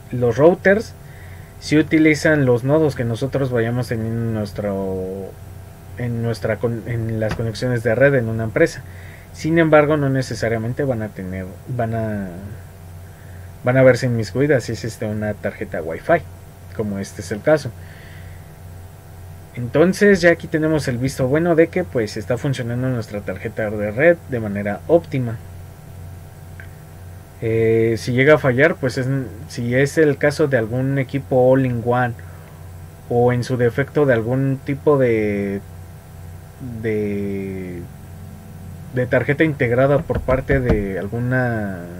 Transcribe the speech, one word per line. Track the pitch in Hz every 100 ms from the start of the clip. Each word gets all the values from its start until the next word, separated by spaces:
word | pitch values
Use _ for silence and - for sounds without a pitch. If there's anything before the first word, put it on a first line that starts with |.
| -
los | 123 120 113
routers | 160 196 190 202 - - - - - - - -
sí | - 151
utilizan | 151 160 156 147 165 151 127
los | 120
nodos | 131 156 151 135
que | 117
nosotros | 110 135 135 135
vayamos | 123 113 123 117
teniendo | 113 113 117
en | 113
nuestro, | 110 104 - 101 98 98 95 92 98 95 - - - - - - -
en | 123 117
nuestra | 117 113 113 104
con-, | 120 117 110
en | 117 113 113
las | 110 -
conexiones | 113 104 127 120
de | 117 113
red | 139 139
en | 113
una | 113 113
empresa. | 147 165 - - - - - -
Sin | - 156 170
embargo, | 160 151 147 151
no | 139
necesariamente | 135 123 113 113 117 117 127 143
van | 113
a | 107
tener, | 98 92 92 92 95 -
van | 123 113
a, | 113 110 104 92 87 101 - - - - - - - - - - -
van | 123 131
a |
verse | 131 120 131
inmiscuidas | 117 107 123 147 135 117
si |
existe | 113 117 - 110
una | 107 107
tarjeta | 98 104 - 101 95
Wi-Fi, | 80 80 - 170 - - - - - -
como | 107 98
este | 98 -
es | -
el | 104
caso. | 151 156 131 - - - - - - - - - - - - - - - - - - -
Entonces | 120 139 175 190 202 190
ya | 170
aquí | 170 170
tenemos | 160 156 156 139
el | 117
visto | 131 - 127
bueno | 151 175 160
de | 165
que, | 139
pues, | - 127 107 113
está | 101 123
funcionando | 147 131 117 120 131
nuestra | 123 107 104
tarjeta | 101 90 117 113 107
de | 107 104
red | 107 165 170 -
de | 120
manera | 107 101 101 98 -
óptima. | 170 - 139 120 113 - - - - - - - - - - - - - - - - - - - -
Eh, | 113 113 113 113 113 110
si | -
llega | 123 135 151
a |
fallar, | 139 123 160 -
pues | 131 135
es, | 127 135 117 90 -
si | - 120 127
es | 139 160
el | 151 131
caso | 147 143 147
de | 131
algún | 110 123 135 139
equipo | 131 135 - 131 127
all-in-one | 131 131 120 117 123 123 - - - - - - - - - -
o | 120 123
en | 123
su | 117 127
defecto | 120 127 135 151 143
de |
algún | 117 110 131 135 135
tipo | - 139 156 143
de, | 127 110 107 101 101 98 - - - - - - - - - - 131 113
de, | 110 107 104 101 101 98 98 95 90 87 87 - - - - - - - - - - 127
de | 120
tarjeta | 127 120 143
integrada | 160 143 123 117 139 139
por | - 120
parte | - 127 - 139
de | 123 110 98 92
alguna | 98 117 123 127 123 110 101 90 87